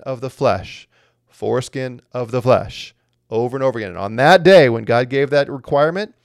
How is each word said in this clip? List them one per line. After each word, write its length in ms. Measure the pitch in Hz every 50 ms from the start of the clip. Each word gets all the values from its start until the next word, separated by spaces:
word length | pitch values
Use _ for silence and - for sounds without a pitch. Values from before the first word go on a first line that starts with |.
| -
of 160 | 139 131 120
the 80 | 127 131
flesh, 580 | - - 139 123 95 95 92 - - - - _ _ _ _ _ _ _ _ _
foreskin 760 | _ - 104 107 113 127 127 - - 135 131 127 123 123 _ _ -
of 180 | 123 123 110
the 100 | 117 127
flesh, 540 | 113 127 117 95 95 - - - - - _ _ _ _ _ _ _ -
over 280 | 113 113 120 123 123 135
and 60 | 135
over 160 | 131 117 117
again. 100 | 107 95
And 60 | 87 85
on 180 | 98 101 110
that 280 | 117 131 156 185 185 165
day, 260 | 185 190 180 147 123
when 160 | 117 113 110
God 240 | - 117 120 131 123
gave 200 | 131 135 143 135
that 200 | 143 143 143 139
requirement, 680 | 139 135 - - 151 143 147 160 170 190 214 214 _ _ _